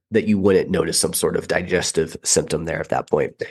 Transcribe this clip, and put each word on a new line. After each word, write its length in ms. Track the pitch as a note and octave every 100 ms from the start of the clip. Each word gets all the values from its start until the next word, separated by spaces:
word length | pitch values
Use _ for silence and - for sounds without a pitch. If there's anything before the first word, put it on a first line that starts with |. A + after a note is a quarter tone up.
| _
that 140 | A2
you 140 | G#2 G2+
wouldn't 320 | G2 F#2 -
notice 280 | F#2 E2+ -
some 140 | -
sort 240 | - F2 F2
of 120 | -
digestive 680 | E2+ F2+ F2+ - - D#2+ -
symptom 420 | - - D2+ D#2
there 160 | D#2+ D#2
at 80 | D#2+
that 220 | C2 -
point. 320 | D2+ C2+ - -